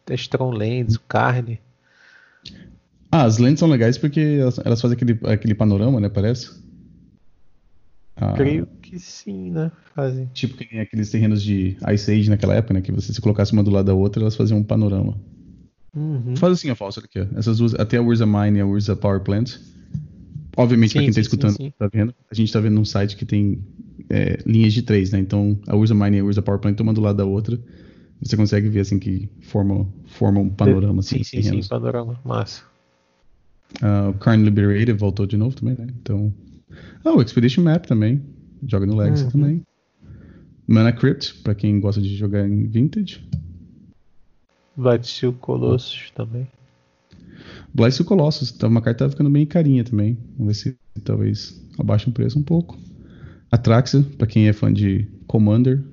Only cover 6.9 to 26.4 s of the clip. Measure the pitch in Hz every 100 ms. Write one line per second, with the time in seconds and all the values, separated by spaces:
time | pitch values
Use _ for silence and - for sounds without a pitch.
6.9 | - - _ - _ - - _ - -
7.9 | - - - 101 98 139 160 175 - -
8.9 | 180 - - - 190 180 165 160 - _
9.9 | - 135 131 131 - 113 - 120 110 107
10.9 | 110 104 110 107 107 104 98 95 95 -
11.9 | 104 - 107 107 104 101 101 113 98 92
12.9 | - - 107 107 104 101 110 101 98 98
13.9 | 95 98 107 107 110 104 104 104 110 107
14.9 | 98 98 101 - - - - - _ -
15.9 | 147 156 143 120 127 180 180 151 117 98
16.9 | 107 110 98 95 107 110 110 117 - 104
17.9 | 120 120 117 110 104 104 104 98 101 101
18.9 | 95 101 98 98 101 117 - - - -
19.9 | - - - - - - - 120 120 110
20.9 | 151 143 110 110 113 104 101 135 - 104
21.9 | 107 110 - _ 107 110 110 107 107 107
22.9 | 101 101 - - 104 101 - 95 - -
23.9 | - - - - - - 110 110 110 113
24.9 | 104 95 101 95 104 101 104 - 104 107
25.9 | 107 101 101 101 101